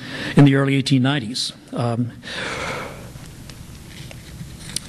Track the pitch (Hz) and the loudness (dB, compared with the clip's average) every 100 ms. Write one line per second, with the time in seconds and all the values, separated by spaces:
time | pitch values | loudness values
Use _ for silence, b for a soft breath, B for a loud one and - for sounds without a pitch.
0 | B B B - 143 139 139 139 131 135 | B B B 10 10 8 4 2 4 4
1 | 127 147 110 127 - - - 240 120 117 | 4 0 -4 -6 -6 -8 -10 -4 -2 0
2 | 120 - B B B B B B B B | -4 -6 B B B B B B B B
3 | B - - - - - - - - - | B -16 -16 -18 -18 -16 -16 -18 -18 -16
4 | - - - - - - - - | -16 -16 -16 -16 -16 -16 -12 -12